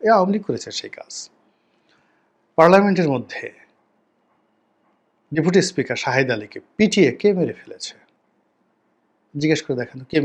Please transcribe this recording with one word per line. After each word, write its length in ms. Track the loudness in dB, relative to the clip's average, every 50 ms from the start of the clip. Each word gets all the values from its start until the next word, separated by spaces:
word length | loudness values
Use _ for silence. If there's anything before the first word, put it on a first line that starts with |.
| 0
এ 20 | 2 2
আওয়ামী 160 | 2 2 0 -2
লীগ 100 | -4 -4 -6
করেছে 220 | -8 -8 -10 -12 -12 -12
সেই 120 | -12 -12 -16 -20
কাজ। 160 | -20 -18 -18 -18 -18 -18 _ _ _ _ _ _ _ _ _ _ _ _ _ _ _ _ _ _ _ _ _ _ _ _ _ 4
পার্লামেন্টের 520 | 6 8 8 6 6 4 2 0 0 0
মধ্যে 340 | -2 -2 -6 -8 -12 -14 -14 -14 -16 _ _ _ _ _ _ _ _ _ _ _ _ _ _ _ _ _ _ _ _ _ _ _ _ _ _ _ _ _ _ _ _ _ _ _
ডেপুটি 300 | -4 -2 -2 2 2 2
স্পিকার 360 | 2 2 -2 -4 -4 -4 -6 -6 -4
শাহেদ 240 | -2 0 0 0 0
আলীকে 280 | -2 -4 -6 -10 -16 -20 -20 _ _ 0
পিটিয়ে 340 | 0 2 4 4 4 4 2 2
কে 80 | 0 0 0 2
মেরে 180 | -2 -4 -4 -8
ফেলেছে? 340 | -14 -20 -18 -16 -16 -16 -18 -20 _ _ _ _ _ _ _ _ _ _ _ _ _ _ _ _ _ _ _ _ _ _ _ _ _ _ -8 -4
জিজ্ঞেস 220 | -2 -2 -2 -2 -2
করে 120 | -6 -6 -6
দেখেন 160 | -8 -10 -12 -16
তো, 60 | -14 -4
কে 60 | -2 -2 -2